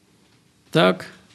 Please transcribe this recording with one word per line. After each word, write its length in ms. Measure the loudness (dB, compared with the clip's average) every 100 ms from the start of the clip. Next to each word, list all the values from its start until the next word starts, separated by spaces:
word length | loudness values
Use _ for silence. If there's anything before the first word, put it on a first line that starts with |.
| _ _ _ _ _ _ _
так, 340 | 0 0 0 -10 -20 _